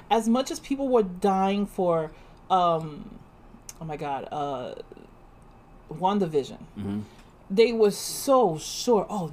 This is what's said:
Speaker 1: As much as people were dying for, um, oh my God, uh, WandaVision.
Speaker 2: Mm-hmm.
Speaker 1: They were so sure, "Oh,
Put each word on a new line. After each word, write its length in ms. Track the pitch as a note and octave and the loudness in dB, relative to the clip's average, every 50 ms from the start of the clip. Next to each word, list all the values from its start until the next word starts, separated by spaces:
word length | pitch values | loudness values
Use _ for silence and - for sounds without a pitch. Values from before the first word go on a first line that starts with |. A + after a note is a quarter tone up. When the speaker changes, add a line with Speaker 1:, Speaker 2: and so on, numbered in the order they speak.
| - - | -2 2
Speaker 1:
As 180 | G#3 A#3 A3+ A3+ | 2 2 4 4
much 200 | A3+ B3+ C4+ - | 2 2 2 -2
as 80 | E4+ - | -6 -8
people 260 | - - C#4 C4+ C#4 | -6 -6 -4 -2 0
were 160 | C4+ B3+ A#3 G#3 | 2 4 4 4
dying 640 | F#3 F3+ F3+ - G3+ F#3+ F#3+ F#3+ G3 G3+ G#3 G3+ | 2 -2 -2 0 2 2 2 2 2 0 0 -2
for, 460 | G3 - - F#3 F3 E3 E3 D#3 D#3 - - - - - - - - | -4 -2 -2 0 2 2 0 0 -4 -8 -14 -20 -20 -20 -12 -4 0
um, 720 | F#3+ F#3 F3 E3+ E3 D#3+ D#3+ D#3 D3 - - - - - - - - - - - - - - - - - | 2 4 4 4 2 2 -2 -6 -10 -12 -14 -16 -18 -20 -20 -20 -20 -20 -20 -20 -20 -20 -20 -20 -16 -12
oh 40 | E3+ | -10
my 120 | D#3+ D3+ | -10 -8
God, 300 | C#3+ D#3+ C#3+ C#3 C3 - - | -6 -6 -6 -6 -6 -6 -6
uh, 440 | - D3+ C#3+ C#3+ C#3 B2+ B2+ F#2+ - - - - - - - - - - - - - - - - - - - - - - - - D#3 | -6 -4 -4 -4 -4 -6 -6 -8 -10 -12 -14 -16 -18 -20 -20 -20 -20 -20 -20 -20 -20 -20 -20 -20 -20 -20 -20 -20 -20 -20 -16 -14 -8
WandaVision. 640 | D#3 F3 F#3+ G3+ G#3 F#3+ E3 D#3 D3 B2+ - - - - - - | -2 -2 0 2 2 0 0 0 0 -2 -2 -6 -16 -18 -16 -12
Speaker 2:
Mm-hmm. 220 | - - G2+ G2+ G#2+ G#2 - - - - - - - - - | -10 -6 -6 -6 -6 -6 -10 -14 -20 -20 -20 -20 -18 -12 -2
Speaker 1:
They 220 | G3 G3 A3+ B3 A#3 | 2 4 4 4 4
were 180 | A3+ G#3+ G3+ | 4 4 4
so 640 | F#3+ - - - - - - C#4 C4+ B3+ A#3+ F3+ D#3+ | 2 0 -6 -8 -8 -4 0 4 4 4 4 4 2
sure, 480 | D3+ - - - - - B3 A#3+ F3+ F3+ | -2 -8 -10 -10 -4 2 2 4 4 2
"Oh, 240 | - G#3 G#3 F3 D3+ | 0 -4 -6 -6 -4